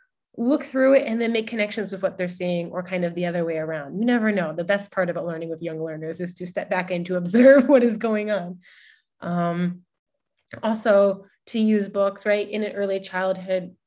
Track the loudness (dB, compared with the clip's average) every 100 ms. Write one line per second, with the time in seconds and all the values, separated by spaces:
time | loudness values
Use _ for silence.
0 | _ _ _ -4 0 0 0 2 4 4
1 | 4 0 0 -2 -2 -2 -4 -4 -6 -4
2 | -4 -4 -6 -4 -4 -2 -4 -8 -6 -4
3 | -2 -2 -4 -2 -2 -2 -4 -6 -6 -2
4 | 0 2 2 0 -2 -4 -2 -2 -2 -4
5 | -2 -2 -6 -6 -8 -8 -8 -6 -8 -8
6 | -8 -8 -8 -8 -10 -8 -4 -4 -2 -4
7 | -4 -4 2 8 10 10 8 6 4 0
8 | -2 -2 -2 -2 -4 -12 _ -20 _ _
9 | _ _ -4 -2 0 0 -2 -4 _ _
10 | _ _ _ _ -18 -6 -4 0 4 6
11 | 4 2 -8 _ -8 0 2 2 0 0
12 | -2 -2 0 0 0 -4 -6 -4 -2 -4
13 | -4 -4 -2 -4 -4 -4 -4 -14